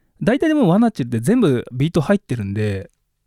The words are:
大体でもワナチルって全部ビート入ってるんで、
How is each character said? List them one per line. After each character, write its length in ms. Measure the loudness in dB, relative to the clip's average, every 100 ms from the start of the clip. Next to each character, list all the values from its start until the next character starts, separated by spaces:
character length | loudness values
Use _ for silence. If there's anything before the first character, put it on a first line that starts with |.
| _ _
大 160 | -2 0
体 120 | 2
で 40 |
も 160 | 2 4
ワ 100 | 4
ナ 120 | 2
チ 120 | 0
ル 40 | -4
っ 20 |
て 80 | -2
全 200 | 0 2
部 260 | 2 0 -2
ビ 160 | -4 -2
ー 40 |
ト 100 | 0
入 160 | 0 0
っ 20 |
て 160 | -2 -6
る 100 | -4
ん 80 |
で、 380 | -4 -4 -4 -8 _ _ _